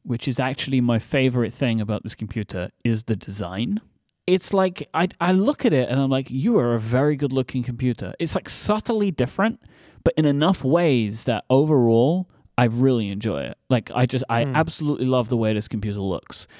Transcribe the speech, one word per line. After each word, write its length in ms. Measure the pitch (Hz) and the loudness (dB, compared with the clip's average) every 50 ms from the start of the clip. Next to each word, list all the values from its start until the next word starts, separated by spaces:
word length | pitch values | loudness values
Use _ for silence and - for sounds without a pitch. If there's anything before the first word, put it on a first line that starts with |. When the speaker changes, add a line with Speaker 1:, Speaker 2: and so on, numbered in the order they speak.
Speaker 1:
which 240 | - 170 120 117 - | -8 -6 -6 -4 -4
is 140 | 143 120 139 | -4 -2 -2
actually 400 | 127 135 139 - - 135 135 127 | -2 -4 -4 -6 -4 -2 0 2
my 180 | 120 120 117 110 | 2 2 2 0
favorite 540 | - - - 135 131 131 123 123 113 101 | 0 0 0 2 2 2 2 0 -2 -2
thing 280 | - - 139 120 113 113 | -2 -2 -2 0 0 0
about 220 | 104 104 107 - | -2 -2 -4 -6
this 120 | - 110 - | -6 -10 -10
computer, 560 | - 113 101 - 113 101 - - 90 90 - - _ - | -10 -10 -8 -6 -6 -6 -6 -6 -8 -8 -8 -10 _ -2
is 200 | 120 113 107 - | -2 -2 0 -2
the 120 | - 107 | -4 -4
design. 640 | - - 95 98 104 95 87 92 101 120 175 202 214 - _ _ _ _ _ _ _ _ | -4 -6 -10 -8 -8 -8 -6 -6 -6 -4 -4 -4 -6 -8 _ _ _ _ _ _ _ _
It's 260 | 180 185 180 - - 196 | 0 0 0 0 0 0
like, 340 | 190 190 185 185 - 147 - - | 0 0 0 -2 -8 -12 -6 -2
I, 140 | 160 180 175 - - | -2 -2 -2 -2 -2
I 120 | 170 180 | 0 2
look 320 | 185 190 202 277 294 - - | 2 4 2 2 0 0 0
at 80 | 220 | 2
it 160 | 151 131 123 - | 2 2 2 2
and 100 | 127 139 | 0 0
I'm 100 | 139 135 | 2 2
like, 200 | 135 135 135 - | 0 0 -2 -4
"You 280 | 131 131 156 240 233 165 | -4 -2 0 2 2 4
are 160 | 120 120 117 | 4 2 2
a 60 | 113 | 0
very 360 | 110 110 123 131 143 151 147 | 0 0 0 2 2 2 0
good 160 | 135 147 127 | 0 -2 0
looking 300 | 131 131 127 - - 127 | 0 -2 -2 -2 -4 -4
computer." 520 | 120 127 120 117 127 123 113 - 92 90 - - | -4 -4 -4 -2 -2 -2 -2 -4 -8 -10 -6 -6
It's, 160 | 165 151 - | -4 -4 -2
like, 140 | 185 - - | -4 -2 -2
subtly 640 | - - - - 214 214 - - 226 214 208 196 | -2 0 0 0 0 0 -2 -2 -2 0 0 0
different, 500 | 151 - - - - - 202 226 - - _ - _ _ - - _ - _ | 0 -2 -2 -2 0 -2 -2 -2 -2 -6 _ -20 _ _ -20 -20 _ -2 _
but 100 | - - | 0 2
in 80 | 156 156 | 4 2
enough 400 | 147 139 143 156 185 190 - - | 2 2 4 4 2 2 2 2
ways 600 | 131 156 170 175 156 131 120 110 104 110 113 - | 2 2 4 4 4 4 2 2 0 -2 -4 -2
that 200 | 127 113 - - - | -2 -2 -2 0 2
overall 800 | 131 135 156 156 151 131 117 117 113 113 123 151 175 185 180 - _ _ _ _ _ | 4 4 4 4 4 4 6 6 6 4 4 4 2 0 -4 -6 _ _ _ _ _
I 80 | 120 123 | 2 2
really 420 | 113 113 120 131 135 127 117 104 98 | 2 2 2 2 2 2 2 0 -2
enjoy 320 | 98 104 117 107 80 71 | -4 -4 -4 -4 -4 -4
it. 160 | 65 - - - _ - | -6 -8 -10 -14 _ 0
Like, 220 | 131 110 - - | 0 0 0 -2
I 140 | - 123 127 | 0 0 0
just, 160 | 120 135 123 127 - | 0 0 -4 -2 -2
I 160 | 117 117 147 | 0 0 0
Speaker 2:
Hmm. 100 | 135 127 | 0 0
Speaker 1:
absolutely 520 | 156 165 160 - - 156 147 147 - 131 | 0 -2 -2 -4 -4 -4 -4 -2 -2 0
love 220 | 127 131 127 113 107 | 0 0 0 0 0
the 80 | 120 | 0
way 160 | 117 110 110 | 0 0 0
this 140 | 107 104 104 | 0 -2 -4
computer 320 | - 113 104 107 104 101 101 | -4 -6 -6 -4 -4 -4 -4
looks. 480 | 95 95 87 - - - - - - - - | -4 -4 -4 -4 -8 -10 -12 -12 -12 -14 -18